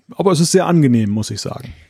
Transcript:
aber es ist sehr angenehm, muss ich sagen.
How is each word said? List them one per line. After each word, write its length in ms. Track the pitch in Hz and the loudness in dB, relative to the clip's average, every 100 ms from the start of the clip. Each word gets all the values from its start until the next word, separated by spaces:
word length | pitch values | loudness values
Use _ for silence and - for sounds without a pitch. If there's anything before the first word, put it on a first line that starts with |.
| _ - | _ -4
aber 160 | 180 | 0
es 80 | 160 | 2
ist 120 | 170 | 2
sehr 160 | 190 175 | 2 2
angenehm, 420 | 170 143 120 107 | 2 4 2 0
muss 220 | 107 107 | -2 -6
ich 100 | 104 | -8
sagen. 320 | - - - - _ | -10 -12 -16 -20 _